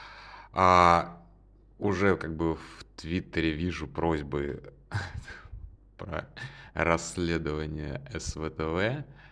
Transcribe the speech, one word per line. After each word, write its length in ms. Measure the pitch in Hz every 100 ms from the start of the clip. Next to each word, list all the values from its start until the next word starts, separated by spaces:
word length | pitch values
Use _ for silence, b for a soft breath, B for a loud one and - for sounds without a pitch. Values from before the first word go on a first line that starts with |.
| B B B B B
А, 680 | - 92 90 87 85 - - - - - - - -
уже 360 | 104 92 101 85
как 220 | 82 80
бы 180 | 82 80
в 300 | - - - -
Твиттере 560 | 80 87 - 82 80
вижу 380 | 76 90 80 73
просьбы 840 | 71 82 78 69 71 71 - - - -
<laughs> 1080 | 98 - - - - - - - - - -
про 320 | - 80 - B B B B
расследование 1400 | 82 80 82 - - 85 82 76 76 76 76 76 71 -
С 240 | 80 - 78
В 120 | 78
Т 160 | 76 80
В. 380 | 85 107 135 127 B B